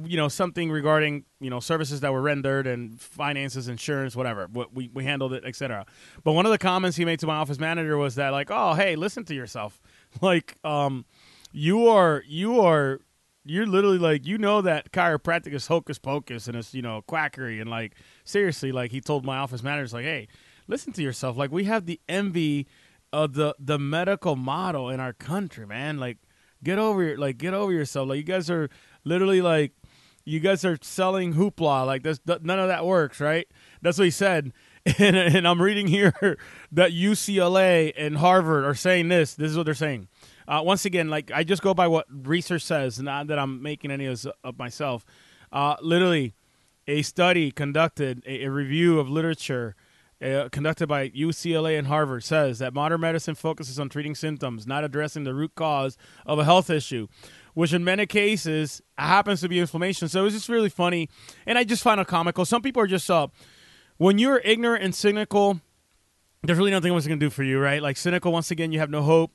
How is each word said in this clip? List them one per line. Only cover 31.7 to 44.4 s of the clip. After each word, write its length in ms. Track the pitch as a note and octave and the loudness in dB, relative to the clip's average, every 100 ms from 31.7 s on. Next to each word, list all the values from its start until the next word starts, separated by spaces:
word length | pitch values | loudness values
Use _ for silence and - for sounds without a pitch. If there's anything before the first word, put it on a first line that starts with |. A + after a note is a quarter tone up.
| C3+ C3 | 2 0
Like, 160 | C3+ | -2
that's, 160 | D3+ D3+ E3 | -4 -4 -2
th-, 140 | E3+ | -4
none 160 | E3 F#3+ | -2 0
of 100 | F#3 | 0
that 180 | E3+ E3+ | 0 2
works, 340 | F#3 D3 - | 2 0 -2
right?" 260 | D3 E3 - _ _ - | -2 -2 -4 _ _ -4
That's 160 | F3 E3+ | -2 4
what 60 | |
he 60 | F3+ | 2
said. 420 | - G3 E3 C3+ - | 4 2 2 -2 -10
<laughs> 60 | _ _ - E3 | _ _ 0 4
And, 180 | G#3 F#3 | 6 6
and 320 | F3 F#3 F3 | 6 6 4
I'm 120 | E3+ | 4
reading 280 | F#3+ G#3 G3 | 4 2 2
here 500 | G3 G3+ - G3 - - - | 4 4 4 0 0 -10 -20
<laughs> 140 | - | -4
that 220 | D3+ F3+ | 4 4
U 240 | E3+ G3 G#3+ | 4 0 0
C 240 | - G3 | 0 2
L 180 | F3 F#3+ | 4 6
A 340 | F#3 E3+ D#3 C3+ | 6 6 2 -2
and 200 | D3+ D3 | -4 2
Harvard 460 | F3 F#3 D#3+ D3+ | 6 6 6 2
are 100 | C#3 | 2
saying 340 | B2+ F3+ F3+ E3 | 0 2 2 4
this. 260 | F3 D3 | 4 2
This 160 | - D#3 | -2 -2
is 60 | D#3 | -2
what 80 | |
they're 100 | D#3 | -2
saying. 320 | C3+ D3+ A#2+ F#2 _ - - - | -2 -4 -4 -10 _ -20 -16 -4
Uh, 140 | D3+ | -2
once 200 | E3 G3 | 2 0
again, 260 | G3+ F3 D#3+ | 0 -2 -2
like, 220 | D3+ - | -4 -4
I 80 | C#3 | -4
just 180 | E3+ F#3 | -2 0
go 140 | G3 | 2
by 140 | F#3 F3 | 4 4
what 180 | D#3+ - | 2 -2
research 540 | C#3 C3 F3 - E3 | -10 -2 -2 -2 -4
says, 380 | - D#3 C3 A2+ | -2 -2 -2 -6
not 260 | C#3 C#3 D3 | -8 -8 -4
that 100 | D3 | -4
I'm 240 | C#3 C3 | -4 -6
making 300 | C#3+ D3 C#3+ | -10 -10 -8
any 160 | C#3 C3+ | -8 -6
of 60 | |
this 200 | A#2+ C3+ - | -6 -10 -12